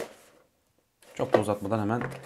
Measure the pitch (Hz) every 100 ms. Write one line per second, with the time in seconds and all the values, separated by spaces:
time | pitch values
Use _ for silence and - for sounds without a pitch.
0 | - - - - _ _ _ _ _ _
1 | - - 131 110 104 101 98 110 104 120
2 | 135 -